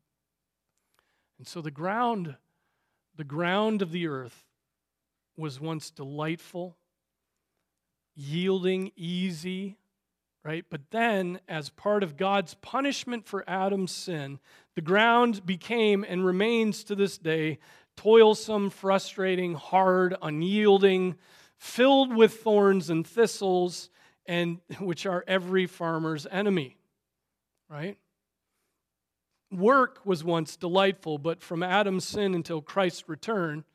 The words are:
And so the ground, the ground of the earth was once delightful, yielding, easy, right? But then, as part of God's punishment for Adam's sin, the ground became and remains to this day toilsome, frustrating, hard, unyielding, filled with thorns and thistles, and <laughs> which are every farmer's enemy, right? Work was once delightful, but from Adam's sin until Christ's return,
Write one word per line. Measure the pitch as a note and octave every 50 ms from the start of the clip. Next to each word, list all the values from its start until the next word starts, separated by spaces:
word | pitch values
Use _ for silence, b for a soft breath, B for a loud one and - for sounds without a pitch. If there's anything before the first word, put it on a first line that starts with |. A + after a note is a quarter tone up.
| _ _ _ _ _ _ _ _ _ _ _ _ _ _ _ _ _ _ _ _ _ _ _ _ _ _ _
And | _ C3
so | - - F3
the | D3 D#3
ground, | C#3 D3 E3 F#3+ G#3 A#3 B3 A#3+ A#3 G3+ F3 D3+ C3 _ _ _ _ _ _ _ _ _ _ _ _ _ _ _ _
the | D#3+ D3+
ground | C3+ C#3+ D#3+ F3 F3 F#3 G#3 G#3+ A3 A3 G3+
of | G3 E3
the | E3 F3+ E3+
earth | D#3 C#3 C3 B2+ A#2 - _ _ _ _ _ _ _ _ _ _ _ _ _ _ _ _ _ _ _ _
was | D#3+ D#3 D3+ B2+ C3+
once | D#3 D#3+ D#3+ D3+ - -
delightful, | _ - C#3 C3+ C#3+ D3 D3+ D#3+ E3+ E3+ - - - F3 F3+ F#3 E3+ _ _ _ _ _ _ _ _ _ _ _ _ _ _ _ _ _ _ _ _ _ _ _ _ _ _ _ _
yielding, | D3+ C#3 C#3 D#3 F3 F3+ F#3+ F#3+ F#3+ F3 F#3 F#3 F#3+ F#3+ G#3 _
easy, | - E3+ E3+ F3+ F3+ F#3 F#3+ F3 D3+ E3 F#3 F#3 F#3+ G3+ F#3+ G#3 _ _ _ _ _ _ _ _ _ _ _ _ _ -
right? | D3+ D#3+ E3+ - -
But | E3+ D3 C#3 -
then, | G#3+ A3+ A#3 A#3 G#3 F#3+ F#3 F3 F3+ F#3 _
as | - E3+ D#3 C#3+ C#3
part | _ - - G3+ G#3 G#3 G3
of | D#3+ C#3+
God's | C3+ F#3+ G3 G3+ G3+ F#3+ - -
punishment | _ - - - C4 C#4 C#4+ B3+ - - B3 A#3+ A#3 G3
for | - G#3 F#3+ -
Adam's | - F3 F#3+ F#3+ G3 G3+ G3 F#3 E3+
sin, | - - - F#3+ F3 D3+ C#3 C#3 C#3+ C3+ b b b b b b -
the | F3
ground | D#3+ D#3+ F#3+ G#3 A3+ A#3 A#3 A#3+ A#3+ A#3+ A3 G3 F#3
became | E3+ F#3+ E3 - - A#3 A#3 A3 G#3+ G3+ G3 G#3+
and | G3 F3+ F3+ F#3+
remains | F3+ F3+ F#3 G#3 A3+ A#3 A3+ A3+ G#3+ - - -
to | - G#3
this | G3 G3 F#3 -
day | - - D#3+ D#3+ D#3+ D#3 D#3+ D3 - b b b b b b _
toilsome, | - - G#3 A3+ A3+ A3 G#3+ G#3+ G#3+ - A3 G#3+ G#3 G3+ F#3+
frustrating, | - - - F#3+ F#3+ F#3+ - - - G3+ F#3+ F#3+ F#3 F3+ F3+ F3 E3
hard, | C#3+ - - F3+ F#3+ F#3+ F#3 F#3 F#3 F3+ F3+ F#3 -
unyielding, | - D#3 D3+ D#3 E3+ F#3 G3+ G#3+ G#3+ G3+ G3 G3 G3 G3 F#3 F#3 F#3 F#3 E3+ b b b b b b b b
filled | b - - - A3+ B3 C4+ C#4 C4+ C4+ B3+ A#3
with | A3 A3+ G#3+ - -
thorns | - A3 G#3 G#3 G3+ G3 G3 F#3+ D3+ D#3+
and | E3 E3 E3
thistles, | - - A3+ A3+ - - - G3 F#3+ F3+ F3+ F3+ F3+ E3+ - - - b b b b b b -
and | - F3 E3+ F3 E3+ E3+ F3 _ -
<laughs> | C#3 -
which | G3 F#3 E3 - -
are | G3 F3+ F3+ -
every | - F#3+ F#3+ F3 F3+ F#3+ F#3+ F#3
farmer's | F3 - - F3 E3 E3 D#3+ D#3+ D#3+ D#3+ D3 D3+ G#3+
enemy, | G3 F#3 G#3 G#3 G3 E3 C3+ B2 _ _ _ _ _ _ _ _ _ _ _ _ _ _ _ _ _ _ _ -
right? | D3+ D3 D#3+ G3 G3+ _ _ _ _ _ _ _ _ _ _ _ _ _ _ _ _ _ _ _ _ _ _ _ _ _ _ _ _ _ _ -
Work | F#3+ F3 F#3+ A#3 C#4 C4+ B3+ B3 - - -
was | G3 F#3 D3 D#3+
once | F3 E3+ E3 D#3 - -
delightful, | - F#3+ E3+ F3 G3 G3 G3 F#3+ - - D#3+ D3+ D3
but | C#3 E3 E3 -
from | - - F3+ E3
Adam's | F3+ F3+ F#3 G#3 G#3 G3 F#3+ F#3 -
sin | - - G#3 G3+ G3 F#3
until | E3+ D#3+ - E3+ D#3
Christ's | D3 - - G3 F#3+ F3 F3 - -
return, | - D#3 - - G#3+ A#3 G3 E3+ D#3 D3 D#3 D3+ _